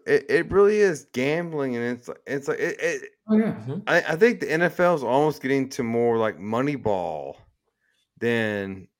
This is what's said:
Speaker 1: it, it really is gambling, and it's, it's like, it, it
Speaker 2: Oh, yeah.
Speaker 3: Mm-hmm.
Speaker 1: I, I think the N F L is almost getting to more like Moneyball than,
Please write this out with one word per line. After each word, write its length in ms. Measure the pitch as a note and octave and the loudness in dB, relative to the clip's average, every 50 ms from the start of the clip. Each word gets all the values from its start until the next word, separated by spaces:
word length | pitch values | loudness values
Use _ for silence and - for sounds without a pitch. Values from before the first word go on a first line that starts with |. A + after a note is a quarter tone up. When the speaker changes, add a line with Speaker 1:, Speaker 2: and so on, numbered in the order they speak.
| _ | _
Speaker 1:
it, 200 | - C#3+ - - - | 2 2 2 2 2
it 240 | B2+ E3 E3 E3 | 0 0 0 2
really 260 | F3 G3 G3+ G3+ G#3+ G#3 | 4 4 6 6 6 4
is 280 | G#3 F#3+ D#3+ C3 - _ | 4 2 2 -2 -8 _
gambling, 640 | - B2 B2+ C#3+ D#3 E3+ F3 E3+ D#3+ D3 C#3 C3 A#2+ | -6 -2 -2 0 -2 -2 -4 -6 -6 -4 -4 -4 -2
and 220 | A#2 A#2+ A#2+ B2 A#2+ | -2 -2 -4 -4 -6
it's, 120 | - - - - _ | -10 -14 -16 -14 _
it's 220 | G2 C3 C#3+ C#3 D3+ | -8 -8 -6 -4 -4
like, 120 | D3 - | -4 -2
it, 160 | C#3 E3+ - - | -2 -4 -4 -4
it 300 | D3 E3+ D#3 C3 - - - _ _ | -4 -4 -4 -6 -10 -14 -20 _ _
Speaker 2:
Oh, 100 | G#3+ G#3+ | 2 2
yeah. 160 | G#3+ A3+ G3+ | 2 2 0
Speaker 3:
Mm-hmm. 260 | - A2 A2 B2+ D3 G3 - | -4 -6 -8 -10 -10 -8 -2
Speaker 1:
I, 160 | - D#3 E3+ - - | 2 2 2 2 0
I 80 | D#3+ | 2
think 240 | D#3+ G#3+ B3 A3+ F3+ | 4 4 4 4 0
the 100 | D3 - | -2 -2
N 100 | D3+ D#3+ | 0 2
F 180 | F3 E3+ E3 - | 2 0 2 2
L 140 | F3 F3 F3 | 2 2 2
is 80 | D3+ | 2
almost 380 | B2+ A2 B2 C#3 D3+ D#3 D3 - | 0 0 2 2 2 2 0 -2
getting 280 | - C3 C3+ C3+ C3 C3+ | -2 0 0 0 0 -2
to 120 | - - | -4 -4
more 360 | B2 A2+ A#2 A#2 A#2+ A#2+ A#2 A2+ | -4 -2 0 2 2 2 2 2
like 200 | A2 G#2+ F2+ D2+ | 0 0 -2 -4
Moneyball 1000 | G2 G#2+ A2 A#2 C3+ D3 C#3+ B2+ G#2+ A2 G2+ F#2 F2 E2+ D#2+ D2+ C#2 C#2 - - _ _ _ _ _ _ _ _ _ _ _ _ _ _ _ _ | -6 -4 -2 0 0 -2 -4 -2 -2 -2 0 0 -2 -4 -6 -8 -10 -10 -12 -14 _ _ _ _ _ _ _ _ _ _ _ _ _ _ _ _
than, 720 | A#2 A#2 A#2 A2+ A2+ G#2+ G#2 G2+ G2 G2 F#2+ F#2+ F2+ - _ | -2 0 2 2 0 0 -2 -2 -4 -6 -8 -12 -14 -20 _